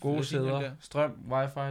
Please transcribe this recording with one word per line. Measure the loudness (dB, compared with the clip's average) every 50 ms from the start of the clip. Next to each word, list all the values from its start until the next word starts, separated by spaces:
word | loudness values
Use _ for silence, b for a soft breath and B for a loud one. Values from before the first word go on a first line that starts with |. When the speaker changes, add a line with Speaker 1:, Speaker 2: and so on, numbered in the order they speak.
Speaker 1:
Gode | 0 0 2
Speaker 2:
det | 2
er | 0 0
fint | 0 0
nok | 2 2 0 0
Speaker 1:
sæder, |
Speaker 2:
der. | -2 -4 -6 -10
Speaker 1:
strøm, | -14 -4 0 2 2 2 0 -6 -4 0
wifi, | 0 2 2 0 -2 -4 -4 -4